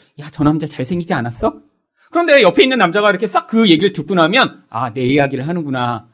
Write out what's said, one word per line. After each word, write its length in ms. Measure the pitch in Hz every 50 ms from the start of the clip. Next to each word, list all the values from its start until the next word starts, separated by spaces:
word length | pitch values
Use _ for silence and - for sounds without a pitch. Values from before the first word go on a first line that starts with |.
| _ _ _ -
"야, 100 | 143 151
저 140 | - - 143
남자 220 | 147 156 151 156
잘생기지 460 | 143 - - 127 - 185 175 165 170
않았어?" 480 | 180 135 117 120 113 - 214 233 - - _ _ _ _ _ _ _ _ _ _
그런데 320 | - 339 349 320 285 277
옆에 200 | 214 180 175 -
있는 160 | - 262 262 240
남자가 320 | 190 170 170 208 208 208
이렇게 160 | 196 185 220
싹 220 | 196 - 339 - -
그 200 | 220 226 226 196
얘기를 240 | 160 151 190 190
듣고 220 | 190 165 139 160 196
나면 500 | 175 160 160 214 262 226 147 - - _ _
"아, 240 | - 113 127 120
내 120 | 104 131 127
이야기를 440 | 123 139 147 139 135 135 131 135 160
하는구나." 600 | 175 175 151 143 131 127 123 120 117 110 - _